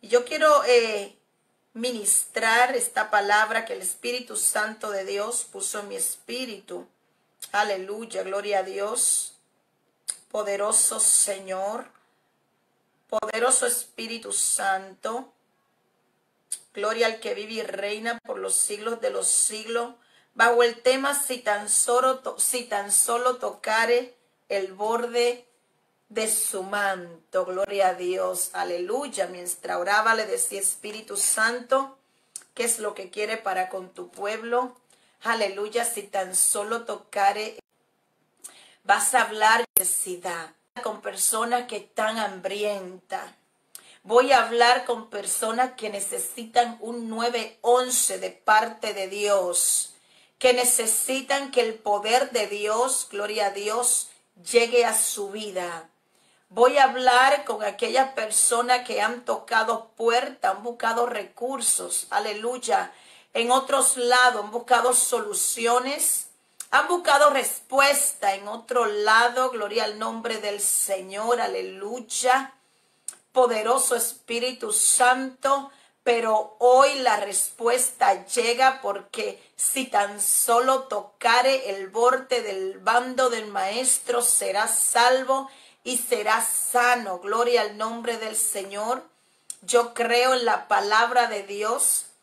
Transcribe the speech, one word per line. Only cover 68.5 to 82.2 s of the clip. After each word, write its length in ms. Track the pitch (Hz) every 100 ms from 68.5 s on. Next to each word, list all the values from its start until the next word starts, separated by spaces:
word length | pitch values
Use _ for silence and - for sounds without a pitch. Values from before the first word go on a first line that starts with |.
| 226 - 247
lado, 640 | 220 208 208 220 240 240 254
gloria 340 | 240 208 220
al 140 | 214 214
nombre 400 | 220 226 233 220
del 220 | 208 202
Señor, 800 | - - - 190 185 196 220 240
aleluya. 1120 | 208 190 190 190 202 247 233 - 254 262 269 - _ _ _ _ - - _
Poderoso 640 | - 247 226 214 262 - 240
Espíritu 760 | 233 - _ 233 247 254 220
Santo, 1000 | 208 - - 247 262 262 254 277 277 269 - _ _
pero 540 | - 233 226 214 214 -
hoy 400 | 247 254 277 277
la 160 | 247 208
respuesta 1080 | 202 196 - - 233 247 - - - 185 -
llega 540 | 247 233 240 262 262
porque 640 | 202 196 - - 208 190 _ _
"si 300 | - - 254
tan 340 | 208 202 208
solo 640 | - - - 233 254 262
tocare 840 | 262 208 - _ 226 233 254 262 202
el 180 | 196 190
borde 520 | 214 240 254